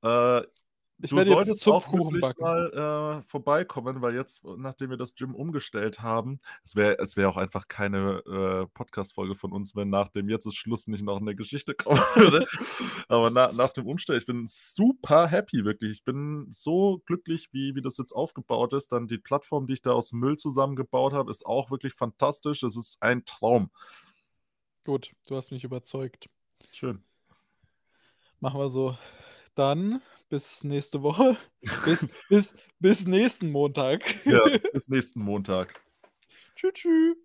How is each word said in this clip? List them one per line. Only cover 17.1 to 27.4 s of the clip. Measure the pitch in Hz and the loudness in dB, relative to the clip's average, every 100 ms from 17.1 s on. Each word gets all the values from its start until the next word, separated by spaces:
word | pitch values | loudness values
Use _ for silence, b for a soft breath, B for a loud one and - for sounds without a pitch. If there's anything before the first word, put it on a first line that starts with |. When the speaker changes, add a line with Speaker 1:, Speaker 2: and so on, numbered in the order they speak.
| 180 - 165 - | -6 -4 -8 -6
Speaker 1:
wie, | 131 135 | -6 -6
wie | 135 | -4
das | 127 - | -8 -8
jetzt | 127 | -8
aufgebaut | - 156 - - 117 120 | -6 -6 -8 -6 -2 0
ist. | 139 - | -2 -4
Dann | 123 113 | -6 -4
die | 113 | -10
Plattform, | - 143 - 151 131 | -4 -4 -2 -6 -4
die | |
ich | 131 | -4
da | - | 0
aus | 120 117 | 0 0
Müll | 120 127 147 | -2 -2 -2
zusammengebaut | 151 131 135 135 127 127 131 | -4 -2 -2 -2 -4 0 0
habe, | 143 131 | 0 -4
ist | - - | -8 -2
auch | 120 135 | -2 -2
wirklich | 131 139 | -6 -8
fantastisch. | - 123 - 139 147 147 147 | -6 -6 0 -2 0 -4 -4
Es | 123 110 | -4 -4
ist | 113 - | -8 -2
ein | 113 123 | 0 0
Traum. | - - 110 123 92 b b b b b b _ _ _ _ _ | -4 -4 2 4 2 b b b b b b _ _ _ _ _
Speaker 2:
Gut, | - 135 - _ - | -4 -4 -4 _ -10
du | |
hast | 135 127 | -10 -8
mich | 131 | -12
überzeugt. | 127 127 - 135 131 _ - _ _ _ _ | -10 -10 -8 -8 -8 _ -20 _ _ _ _
Speaker 1:
Schön. | - 127 101 _ _ _ _ | -10 -8 -8 _ _ _ _